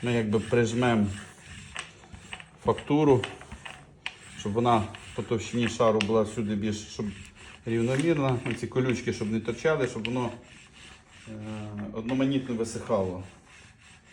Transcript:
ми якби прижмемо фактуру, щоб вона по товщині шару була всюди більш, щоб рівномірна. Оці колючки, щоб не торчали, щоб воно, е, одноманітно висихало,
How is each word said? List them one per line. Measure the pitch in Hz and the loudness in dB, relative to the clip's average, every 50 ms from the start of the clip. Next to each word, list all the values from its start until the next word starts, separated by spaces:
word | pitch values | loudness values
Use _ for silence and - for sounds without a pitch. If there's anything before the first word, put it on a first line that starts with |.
ми | - 123 120 | -2 0 2
якби | 117 110 104 104 110 | 2 2 2 2 0
прижмемо | 101 - 123 120 117 107 117 120 127 123 117 107 101 98 98 98 - - - - - - - - - - - - - - - - - - - - - - - - - - - - - | 2 4 4 4 4 4 2 2 4 4 4 4 4 2 0 -4 -12 -16 -18 -20 -20 -20 -18 -18 -18 -14 -14 -14 -14 -14 -18 -20 -20 -20 -20 -20 -18 -16 -16 -16 -16 -20 -20 -4 0
фактуру, | - 110 - - - 147 151 156 143 135 113 95 - - - - - - - - - - - - - - - - - - - - - - - | 0 0 0 0 2 2 4 6 8 6 6 4 0 -8 -14 -16 -16 -18 -16 -16 -16 -18 -18 -20 -20 -20 -14 -12 -12 -12 -12 -18 -18 -16 -8
щоб | - 107 101 | -6 -2 0
вона | 117 120 123 120 110 95 - - - - - - | 2 4 4 4 4 2 0 -6 -12 -16 -10 -8
по | - | -8
товщині | 101 - 120 107 - - - 120 117 104 | -4 -2 -2 -2 -2 -2 0 0 0 0
шару | - - 120 110 107 110 | 2 4 4 6 6 4
була | 104 98 110 110 | 4 4 4 4
всюди | 104 104 - 123 110 101 107 | 2 2 0 -4 -2 -2 -2
більш, | 101 107 107 104 - | -2 -2 -2 -4 -4
щоб | - - - - 110 101 95 - - - - - - - - - - | -6 -10 -8 -6 -6 -6 -8 -10 -14 -18 -20 -20 -20 -20 -20 -12 -6
рівномірна. | 120 113 117 113 123 131 135 151 170 165 147 135 131 127 120 - 131 | -2 0 2 2 2 2 2 2 2 4 4 4 2 2 0 0 -4
Оці | 110 - 123 110 | -4 -4 -4 -2
колючки, | - 131 131 127 117 - - 117 101 | 0 0 2 2 0 0 0 -4 -4
щоб | - 110 104 | -2 -2 -2
не | 113 110 | -2 -2
торчали, | 104 117 110 - - 160 156 143 131 - | -2 -4 -6 0 0 2 2 2 0 -2
щоб | - 113 104 | -2 -6 -6
воно, | 117 123 127 123 - - - - - - - - - - - - - - - - - - - - 110 | -4 -2 -2 -2 -4 -6 -8 -14 -20 -20 -20 -20 -20 -20 -20 -20 -20 -20 -20 -20 -20 -20 -20 -18 -16
е, | 107 107 107 110 107 107 104 104 104 104 101 92 104 | -14 -12 -10 -10 -10 -10 -10 -10 -10 -10 -10 -8 -8
одноманітно | 113 110 120 131 131 135 135 139 131 - 127 120 | -8 -4 -2 0 2 2 2 2 0 -2 -2 -2
висихало, | 110 113 113 - 92 - - 117 101 95 92 87 90 95 - - - - - - - - - - - - - - - - - | -2 -2 -4 -4 -8 -2 0 0 2 2 0 -2 -6 -10 -14 -16 -20 -20 -20 -20 -20 -20 -20 -20 -20 -20 -20 -20 -20 -20 -20